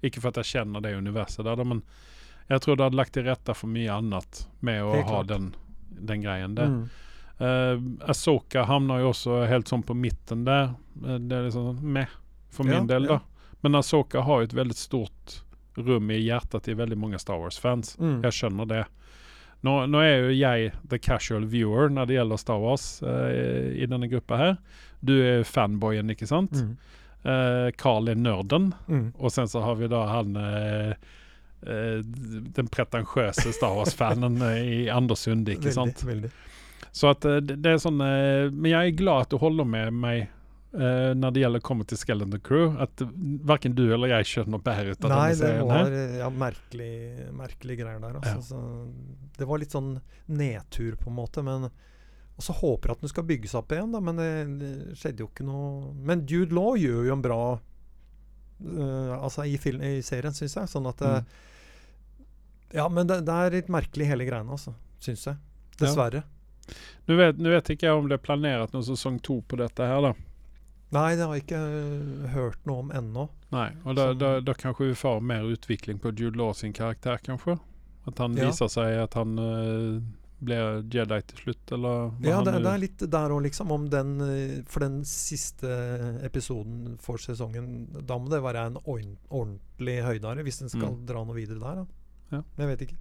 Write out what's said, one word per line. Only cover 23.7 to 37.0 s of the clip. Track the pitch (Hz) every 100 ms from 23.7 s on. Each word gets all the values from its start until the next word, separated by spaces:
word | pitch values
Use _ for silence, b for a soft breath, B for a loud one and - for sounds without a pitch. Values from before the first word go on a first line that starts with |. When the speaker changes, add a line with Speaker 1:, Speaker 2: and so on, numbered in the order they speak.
| 131
Speaker 1:
i | 127
denna | 127 120
gruppen | 123 - 120
här. | 160 190 B B B B
Du | 127 135 127 123
är |
fanboyen, | 113 - 104 104 110 107 104
icke | 107 104
sant? | 151 190
Speaker 2:
Mm. | 143 113 117 b b b b
Speaker 1:
Eh, | - 131 127 123 123
Carl | - 135 110 113
är | 113
nörden. | 120 98 95 147 190 180 -
Speaker 2:
Mm. | 151 113 -
Speaker 1:
Och | 131
sen | - 117
så | 120
har | 110 113
vi | 117
då | 117
han, | 107 113 104 101
eh, | 104 104 107 107 107 107 b b b b b b
eh, | - 107 113 110 110 120 117 110 113
den | - 120
pretentiöse | - 123 120 107 - 113 - 117
Star | 110 120 98
Wars-fanen, | 104 - 117 123 123 120
Speaker 2:
<laughs> |
Speaker 1:
eh, | 123 113
i | 123 117 120
Andersund, | 123 127 113 - 113 107
icke | 95
Speaker 2:
Väldigt, | 147
Speaker 1:
sant? | 131 123 123
Speaker 2:
väldigt. | 127 107 110 B B B B B B
Speaker 1:
Så | -